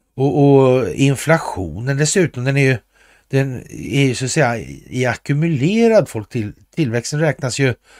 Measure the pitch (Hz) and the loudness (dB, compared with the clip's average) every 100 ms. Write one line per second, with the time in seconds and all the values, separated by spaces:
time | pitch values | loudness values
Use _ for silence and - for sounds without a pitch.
0 | _ - 139 147 143 139 131 131 101 62 | _ -2 0 4 6 6 6 2 0 0
1 | 139 131 147 160 - - 85 82 127 139 | 0 0 0 0 0 -8 -8 -8 -6 -2
2 | 151 196 160 127 127 139 135 120 _ _ | 0 0 0 -2 -2 2 2 0 _ _
3 | _ _ - 135 135 123 - - - 135 | _ _ -4 -2 -2 -6 -14 -14 -4 0
4 | 135 117 127 160 123 113 69 67 - 127 | 0 0 -2 0 0 0 -8 -16 -10 -4
5 | 127 110 - 143 170 139 151 220 233 214 | -2 -4 -4 -2 0 0 0 2 4 4
6 | 139 113 104 120 104 - _ - 135 117 | 2 -6 -8 -6 -6 -10 _ -4 -2 -2
7 | - 147 156 - 131 - 135 113 _ | -4 -2 -2 -2 -6 -2 -2 -2 _